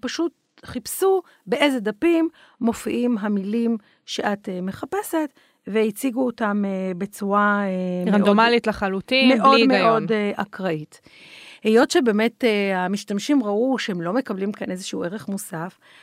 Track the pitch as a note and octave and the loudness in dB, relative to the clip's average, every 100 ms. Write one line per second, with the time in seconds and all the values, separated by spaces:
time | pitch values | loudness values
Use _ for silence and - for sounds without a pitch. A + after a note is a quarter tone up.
0 | B3+ - E4 - _ _ - B3 - - | -6 -4 -4 -6 _ _ -14 -12 -10 -2
1 | F#4+ F#4+ - _ - C4+ D4 C4 G#3 G#3 | 2 2 -2 _ -6 0 0 0 -4 -2
2 | E4+ E4 E4 - _ - A#3 G#3+ G#3+ A3+ | 0 2 0 -4 _ -4 -2 -2 -4 -2
3 | A#3+ A3 G#3+ G3+ F#3+ A#3 A#3 A3+ _ _ | 0 0 -2 -2 -2 -2 -2 -2 _ _
4 | - - G#3 G3+ G3+ F#3 F#3 - - F#4+ | -12 -6 -4 -4 -6 -8 -6 -8 -8 -8
5 | - E4 D4+ _ _ _ - G#3+ A3 G#3 | -4 -4 -4 _ _ _ -4 -2 0 -2
6 | C4+ A#3 B3+ A#3 G#3+ G#3 G3 F#3+ F#3+ F3+ | -4 -2 -4 -2 -2 -2 -2 -4 -4 -6
7 | G3+ - G3+ G3+ G#3 G3+ G3+ F#3 F#3 F3+ | -8 -6 -2 2 2 2 -2 -2 -4 -2
8 | F3+ G3+ G3+ G#3 A#3 A#3 A3+ G3+ G3 F#3+ | 0 2 4 4 4 2 0 -2 -2 -4
9 | - B3+ B3+ C4 C4+ C4+ C4 G3 A3+ A3+ | 0 4 6 6 6 6 6 4 4 2
10 | G#3 A3 G3+ - G3+ - F#3+ D#3 D3+ - | 0 -2 -2 -4 -8 -6 -4 -4 -8 -18
11 | _ - - - - - A3 A3 C#4+ F4 | _ -20 -20 -20 -20 -4 4 4 6 4
12 | A#3+ G#3 A3+ - A#3+ G#3 G3 F#3 F3+ G3+ | 2 2 0 0 0 2 0 0 -2 -4
13 | - G3+ A#3+ D4 G#3 G#3 C4 A#3+ - F3+ | -4 -4 0 0 2 0 0 -2 -4 -4
14 | E3+ A#3 C4+ F#3+ G3 F#3+ G3 F#3 F#3+ F#3+ | -2 -2 -2 -4 -6 -6 -8 -8 -8 -6
15 | F3 G#3 - G3 - D#3+ F3 - _ - | -6 -8 -8 -10 -8 -10 -10 -14 _ -20